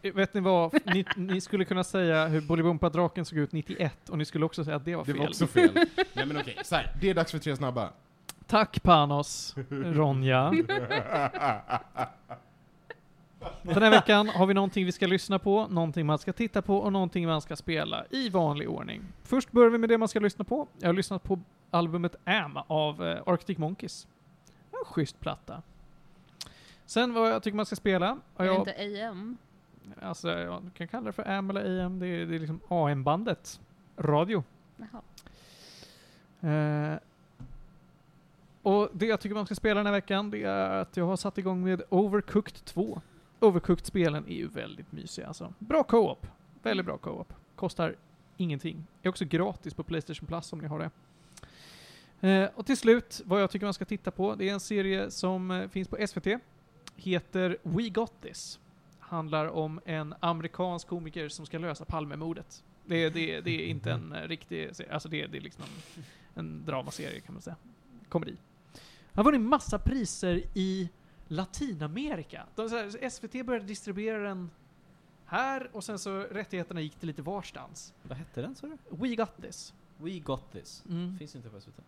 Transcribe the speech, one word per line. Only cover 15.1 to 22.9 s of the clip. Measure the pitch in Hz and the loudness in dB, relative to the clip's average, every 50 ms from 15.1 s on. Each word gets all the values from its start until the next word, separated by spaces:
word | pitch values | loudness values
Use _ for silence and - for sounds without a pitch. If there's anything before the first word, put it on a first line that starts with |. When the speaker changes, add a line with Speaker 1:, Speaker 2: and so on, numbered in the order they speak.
| 190 185 - - 196 190 | 2 2 2 0 -2 0
Speaker 1:
på, | - 202 196 214 220 208 | 2 2 2 2 2 2
någonting | 190 170 165 160 147 175 156 | 0 0 0 0 0 0 2
man | 147 151 147 | 2 2 0
ska | - - | 0 -6
titta | 180 - 233 214 - 202 | -2 -2 -4 0 0 -2
på | 185 - 196 202 | 2 2 2 2
och | 202 208 | 2 2
någonting | 190 196 185 170 - 180 170 | 2 2 0 0 0 -2 0
man | 165 160 156 | 2 0 0
ska | - - 156 | -2 -6 -10
spela | - - - 165 156 151 160 - - - - | -8 -4 -2 -2 -2 -2 -2 -4 -6 -6 -4
i | - 269 262 226 | -4 -2 -2 2
vanlig | 180 190 165 151 147 147 - - | 2 4 4 4 2 0 -2 -4
ordning. | - - - - 55 - - - - - | -4 -6 -6 -8 -10 -10 -12 -14 -18 -18
Först | - - 247 269 254 - | -4 2 2 2 2 4
börjar | - 233 240 233 | 10 10 10 10
vi | 233 233 | 10 6
med | 226 226 | 4 4
det | 233 226 | 4 4
man | 220 214 | 4 2
ska | - 220 | 2 2
lyssna | 208 202 - - 202 | 2 2 0 0 -4
på. | - 233 311 285 - _ - | -2 -2 -2 -2 -6 _ 0
Jag | - 175 | 2 2
har | 170 | 4
lyssnat | 190 180 - 202 180 | 4 2 0 -4 -6
på | _ - 190 175 - - _ _ _ _ | _ -2 -2 -2 -2 -14 _ _ _ _
albumet | - 170 170 165 160 175 170 175 - - _ | 2 2 2 2 0 0 -2 -2 -4 -4 _
AM | 175 190 220 170 147 143 139 143 | 0 0 0 0 -2 -6 -8 -4
av, | - 160 156 151 151 | 0 0 2 2 0